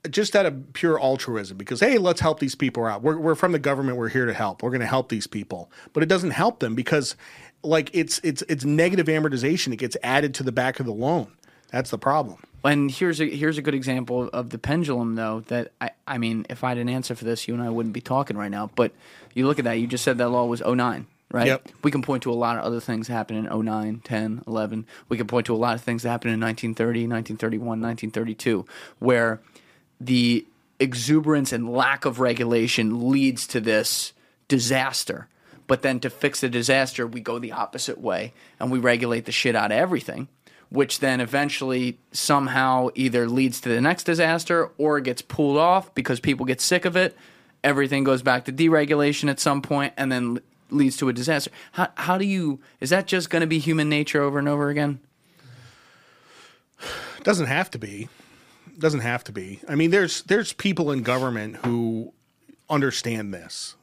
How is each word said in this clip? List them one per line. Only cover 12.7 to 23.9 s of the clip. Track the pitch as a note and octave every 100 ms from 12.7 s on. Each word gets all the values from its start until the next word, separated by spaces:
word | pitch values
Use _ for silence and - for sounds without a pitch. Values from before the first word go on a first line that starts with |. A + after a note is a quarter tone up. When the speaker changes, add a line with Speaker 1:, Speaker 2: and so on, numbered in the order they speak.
| C#3+ C#3
Speaker 2:
here's | C3 F3+ D3+
a, |
here's | D3+ C#3+ D#3 D3+
a |
good | D3
example | C#3 C3 B2+ A#2+ B2 A#2+
of | B2+ A#2
the | A#2+
pendulum, | - D#3+ D3 A#2+ A#2
though, | A2+ A2 A2 -
that | A#2+ - -
I, | A#2 - -
I | B2
mean, | A2+ A2+ -
if | B2
I | B2+
had | A#2+
an | A#2+
answer | C3 -
for | A#2
this, | A2+ A2+ -
you |
and | A#2+
I | A#2
wouldn't | A2+ A2+
be | A2+
talking | - C3 C#3 G#2
right | G2+
now. | G2+ G#2+
But | - A2+ - - - -
you | B2+ C3+
look | D3
at |
that. | A#2+ A2+
You | A#2+
just | B2
said | C#3 B2
that | A#2+
law | B2
was | A#2+ A#2+
oh | -
nine, | B2 B2 C#2+ - _ -
right? | A#2+ C3
Speaker 1:
Yep. | C3 - -
Speaker 2:
We | C#3+
can | C#3+
point | C3+ C3
to | B2+
a |
lot | A#2 A#2 A#2
of |
other | A#2 A#2
things | B2+ A2+ A#2+
happening | A#2 G#2+ A2
in | A2
oh | A2
nine, | A2 A2 G#2+